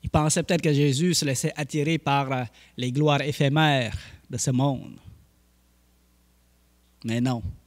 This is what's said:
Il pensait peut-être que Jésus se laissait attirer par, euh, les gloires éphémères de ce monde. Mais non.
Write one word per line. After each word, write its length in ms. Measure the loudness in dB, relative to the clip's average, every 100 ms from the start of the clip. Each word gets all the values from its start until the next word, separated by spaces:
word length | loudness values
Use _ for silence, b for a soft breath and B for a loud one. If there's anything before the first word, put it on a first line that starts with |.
| 0
Il 20 |
pensait 320 | 0 2 0
peut-être 200 | 0 0
que 100 | 2
Jésus 400 | 4 4 2 2
se 140 | 0 0
laissait 260 | -2 -4
attirer 440 | -4 -6 -2 0 0
par, 340 | 0 0 0
euh, 120 | -4 -6 B B -8
les 120 | -4
gloires 300 | 0 2 2
éphémères 720 | 0 0 2 4 4 2 0 -6 B B _
de 80 | -6
ce 120 | -2
monde. 460 | 2 2 0 -8 -18 -20 -20 _ _ _ _ _ _ _ _ _ _ _ _ _ _ _ _ _ _
Mais 160 | -4 -2
non. 220 | 0 -2 -6 -12